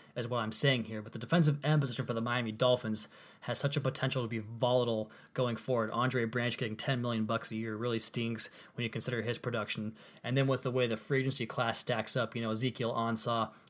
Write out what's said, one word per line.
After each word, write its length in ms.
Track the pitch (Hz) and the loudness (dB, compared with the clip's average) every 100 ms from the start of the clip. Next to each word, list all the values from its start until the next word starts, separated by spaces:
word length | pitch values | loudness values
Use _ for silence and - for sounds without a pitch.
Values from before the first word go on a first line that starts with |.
| - | -12
as 140 | - 117 | -8 -4
what 100 | 120 | -2
I'm 140 | 110 | 0
saying 320 | 110 143 127 | 2 4 2
here. 160 | 107 110 | -2 -8
But 100 | 104 | -8
the 60 | - | -10
defensive 460 | - 175 156 143 | 2 4 6 4
end 160 | 147 156 | 2 2
position 240 | 135 - | 2 -2
for 80 | 120 | -2
the 80 | 113 | -2
Miami 320 | 117 123 113 | 0 0 -2
Dolphins 560 | 110 127 123 110 107 - - - - | 2 4 4 2 0 -2 -6 -20 -12
has 140 | - 117 | -4 0
such 160 | 139 | 0
a 60 | 143 | 0
potential 400 | 131 131 135 135 | -2 0 -2 -2
to 80 | 117 | -2
be 120 | 113 | -4
volatile 720 | 107 117 123 127 120 113 107 - - | -6 0 4 4 4 0 -4 -10 -8
going 240 | - 123 113 | -2 0 -2
forward. 340 | - 123 110 | 0 0 2
Andre 340 | 110 127 123 113 | 2 2 2 0
Branch 320 | 120 120 113 | 0 -2 -2
getting 180 | 117 110 | -4 -2
ten 240 | - 131 | -2 0
million 240 | 120 113 | 0 0
bucks 260 | 110 113 - | 0 -2 -2
a 60 | 110 | -4
year 180 | 113 | -4
really 240 | 107 120 113 | -4 -2 0
stings 520 | - - 117 113 - - - | 0 -2 -2 -2 -4 -6 -14
when 100 | - | -6
you 60 | 117 | -6
consider 320 | 117 117 120 | -2 -2 0
his 160 | 110 117 | -2 -4
production. 560 | 123 117 104 - 107 110 - - | -4 -4 -4 -4 -6 -8 -18 -12
And 140 | 117 135 | -2 2
then 100 | 135 | 2
with 160 | 131 | 2
the 80 | 131 | 0
way 160 | 123 123 | 0 0
the 120 | 110 | 0
free 220 | - 135 | 0 0
agency 260 | 131 131 113 | 0 0 -2
class 320 | - 117 113 | 0 2 2
stacks 380 | - 117 110 131 | 2 0 0 0
up, 200 | 113 117 | -2 -2
you 60 | |
know, 80 | 113 | -2
Ezekiel 420 | 110 127 - 113 | 0 0 0 -2
Ansah 560 | 123 113 113 120 117 110 - - | 0 0 2 2 0 0 -6 -10